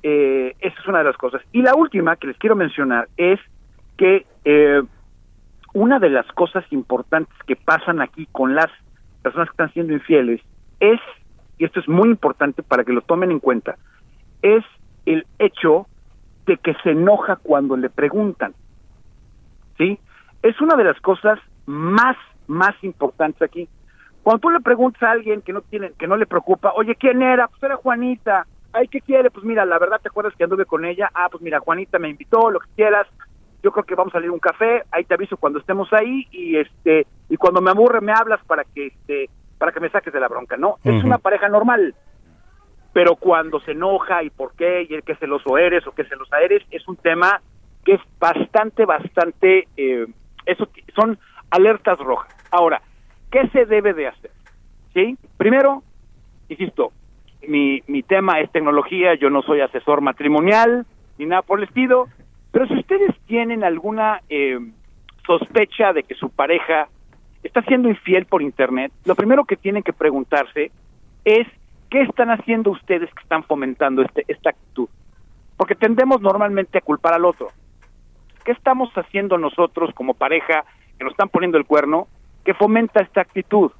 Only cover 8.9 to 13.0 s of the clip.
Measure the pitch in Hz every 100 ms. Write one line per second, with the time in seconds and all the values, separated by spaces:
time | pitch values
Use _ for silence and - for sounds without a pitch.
8.9 | - - - 135 147 165 - 160 170 165
9.9 | 151 - 156 123 117 - - - - 202
10.9 | 233 - - - - - - - - -
11.9 | 170 226 220 143 - 143 135 - 123 120
12.9 | 123